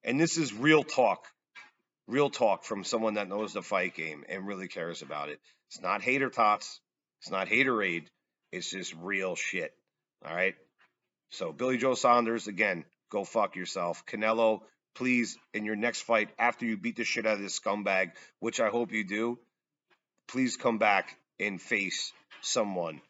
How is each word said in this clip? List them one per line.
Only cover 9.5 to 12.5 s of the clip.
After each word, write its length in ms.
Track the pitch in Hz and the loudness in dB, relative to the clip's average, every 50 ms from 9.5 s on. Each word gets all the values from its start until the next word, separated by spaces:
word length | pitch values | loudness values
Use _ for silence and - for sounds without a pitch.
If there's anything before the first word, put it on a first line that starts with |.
| - 92 80 - _ _ _ _ _ _ _ _ _ _ - | -4 -4 -6 -6 _ _ _ _ _ _ _ _ _ _ -10
All 80 | - 82 | -6 -2
right? 200 | 87 92 95 95 _ _ _ _ _ _ _ _ _ _ _ _ _ _ _ | 0 0 0 0 _ _ _ _ _ _ _ _ _ _ _ _ _ _ _
So 220 | - - 185 165 | -8 -6 -6 -6
Billy 260 | - - 127 127 131 120 | -4 -2 0 0 2 2
Joe 160 | 123 131 123 | 2 2 2
Saunders, 540 | 113 - 127 120 120 117 113 117 113 98 | 4 6 6 8 8 6 4 0 -2 -4
again, 360 | 104 | -6